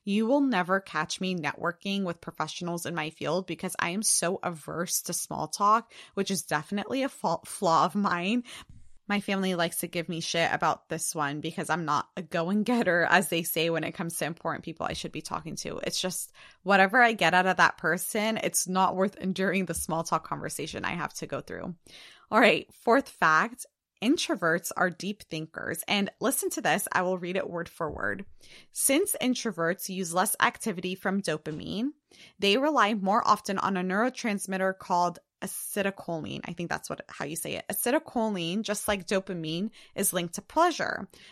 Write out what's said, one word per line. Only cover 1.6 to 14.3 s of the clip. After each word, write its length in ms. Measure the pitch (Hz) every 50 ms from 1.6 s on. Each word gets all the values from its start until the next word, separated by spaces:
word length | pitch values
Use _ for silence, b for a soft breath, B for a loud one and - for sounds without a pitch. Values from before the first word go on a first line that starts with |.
| - 170 170 - - 196 196 196 190
with 180 | 175 160 -
professionals 640 | - 165 160 - 156 160 - - 175 170 175 170 -
in 80 | - 170
my 160 | 160 151 156
field 360 | - - 139 147 165 185 185
because 300 | - 165 - - 180 - -
I 120 | - 175
am 120 | 175 214
so 380 | 214 - - - 175 170 196 -
averse 600 | - 180 170 151 - - 156 160 180 - - -
to 100 | - -
small 340 | 170 - - - 156 - -
talk, 460 | 156 - - 202 208 214 233 226 B B B B B B
which 160 | 202 196 -
is 120 | 196 165 -
definitely 580 | - 156 147 156 - 202 202 190 - 247 269
a 80 | 262 277
fa-, 260 | - - - 175 170 - -
flaw 400 | - - - 202 170 165 147 156
of 100 | 180 147
mine. 500 | 202 202 196 180 175 175 196 233 247 B B B B B B - - - - - - _
My 140 | - 202 202
family 340 | 196 - 196 196 190 190 185
likes 240 | 170 170 170 - -
to 80 | -
give 220 | 170 - 175 160 -
me 120 | 170 165
shit 280 | 170 - - 170 165 -
about 380 | - - 175 156 143 - _ _
this 260 | 160 165 - - -
one 260 | 160 147 139 147 151
because 280 | 151 165 - 202 156 -
I'm 160 | 156 175 160
not 240 | 147 147 139 - - _
a 60 | 190
go 260 | 170 - - 170 165 180
and 160 | 202 214 202
getter, 420 | 226 247 233 - 180 170 175 165 -
as 180 | - 185 165 -
they 140 | 175 165
say, 260 | 165 - - 160 160 165
when 160 | 165 156 151
it 80 | 170
comes 240 | - - 175 170 -
to 80 | - 160
important 400 | 147